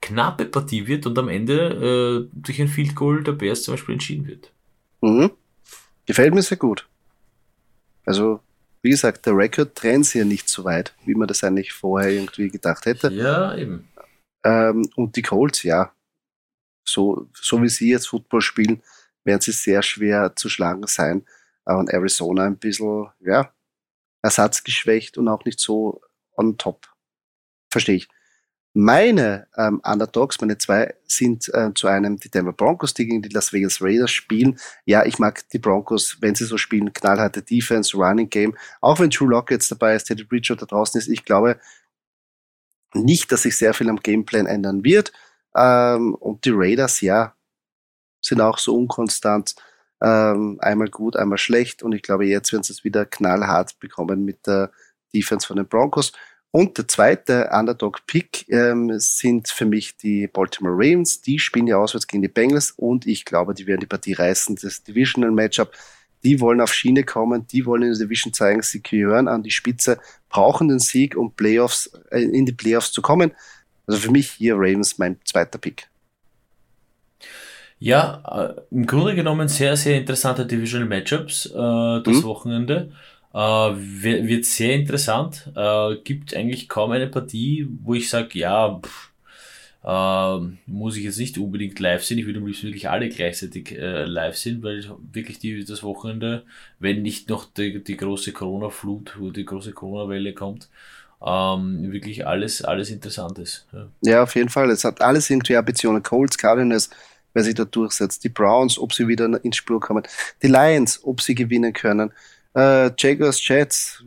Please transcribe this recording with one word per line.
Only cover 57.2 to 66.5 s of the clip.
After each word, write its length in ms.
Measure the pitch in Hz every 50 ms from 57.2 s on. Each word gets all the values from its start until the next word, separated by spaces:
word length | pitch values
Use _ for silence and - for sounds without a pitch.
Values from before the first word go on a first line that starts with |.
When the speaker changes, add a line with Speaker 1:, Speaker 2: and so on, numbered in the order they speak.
| - - 127 123 113 -
Speaker 2:
Underdog-Pick, 960 | - 107 113 120 120 - 110 104 - - _ - - 165 - _ - - - -
ähm, 500 | 131 120 120 120 120 120 120 113 110 107
sind 500 | - - - - - 123 120 117 110 -
für 160 | - - 117
mich 320 | 107 104 107 - - - _
die 300 | - 107 104 101 101 98
Baltimore 480 | - - 95 95 - - 98 90 90
Ravens. 460 | 92 113 147 175 180 170 - - -
Die 180 | - 131 143 151
spielen 280 | - - - 120 117 117
ja 100 | 104 98
auswärts 300 | 104 107 - 110 - -
gegen 160 | - 101 95
die 60 | 95
Bengals 420 | - 113 117 131 147 147 - -
und 340 | - - 120 117 127 127 -
ich 200 | 113 107 - -
glaube, 280 | - 92 87 90 95 95
die 140 | 95 95 98
werden 140 | 95 92
die 40 | 95
Partie 280 | - 104 95 - 101 92
reißen, 420 | - 87 90 95 - - - 104 -
das 220 | - 98 - - _
Divisional-Matchup. 880 | - 104 117 131 127 - 127 120 113 113 107 110 107 - - 107 - - - - - - _ _ _ _ _ -
Die 160 | 127 143 131
wollen 220 | 120 120